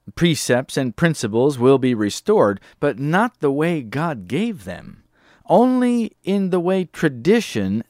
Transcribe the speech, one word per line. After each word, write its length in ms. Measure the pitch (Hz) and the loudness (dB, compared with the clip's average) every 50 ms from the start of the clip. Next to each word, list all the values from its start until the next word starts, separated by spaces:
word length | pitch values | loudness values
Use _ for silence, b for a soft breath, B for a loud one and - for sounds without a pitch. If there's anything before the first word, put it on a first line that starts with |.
| _ - - | _ -18 -4
precepts, 640 | - 170 175 151 - - - 127 120 139 - - | 0 0 0 0 0 0 0 0 0 0 -2 -4
and 200 | 147 135 123 - | -4 -4 -4 -2
principles 640 | - 170 170 151 - - 107 104 113 127 151 143 123 | 0 0 0 0 -2 -4 -2 0 2 2 2 2 2
will 200 | 117 131 139 131 | 4 4 4 4
be 160 | 127 127 123 | 2 0 0
restored, 680 | 107 107 101 - - - - 214 208 131 104 101 98 b b b _ | 0 -2 -2 -4 -4 -2 0 2 4 4 2 2 -2 b b b _
but 180 | - 143 117 104 | -4 -2 -2 -2
not 420 | 139 147 160 190 226 247 - _ | -2 0 2 2 2 0 -2 _
the 100 | - 143 | -2 -2
way 320 | 135 143 156 170 175 156 | 0 0 0 -2 -2 -4
God 440 | 123 104 98 139 160 170 147 113 90 | -6 -6 -6 -4 -4 -4 -6 -8 -8
gave 380 | 90 113 160 220 240 214 139 95 | -6 -4 -4 -4 -4 -6 -10 -12
them, 400 | 90 87 80 - - - - _ b b b b b b b b | -14 -14 -14 -16 -20 -20 -20 _ b b b b b b b b
only 680 | - 156 196 240 254 254 254 254 247 240 240 226 - - _ _ | 2 4 4 4 4 2 2 0 0 0 0 -2 -4 -8 _ _
in 260 | 175 196 202 196 185 | -2 -2 -2 0 0
the 100 | 180 185 | 0 0
way 240 | 165 180 190 190 185 | 0 0 0 0 -2
tradition 1000 | - - - - 156 131 120 117 165 220 240 196 - - 113 98 95 98 113 - - | -4 -4 -4 -2 -2 -2 0 2 2 2 2 2 -2 -4 -4 -2 -2 -2 -2 -4 -6